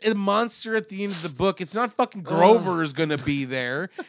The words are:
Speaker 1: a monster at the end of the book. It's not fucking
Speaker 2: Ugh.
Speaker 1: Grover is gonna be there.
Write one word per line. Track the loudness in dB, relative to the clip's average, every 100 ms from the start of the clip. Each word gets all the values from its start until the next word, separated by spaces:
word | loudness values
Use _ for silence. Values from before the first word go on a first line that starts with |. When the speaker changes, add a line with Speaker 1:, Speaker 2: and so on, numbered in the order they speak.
Speaker 1:
a | -2
monster | 0 2 0 0 -4 -4 -4
at | -4
the | -6
end | -6
of | -6
the | -8
book. | 0 0 0
It's | -6
not | -4 -4
fucking | -2 -2 -4
Speaker 2:
Ugh. | -4
Speaker 1:
Grover | 4 8 8 4 0
is | -2
gonna | -2 -2 0
be | -2 -2 -2
there. | -4 -4 -4 -6 -10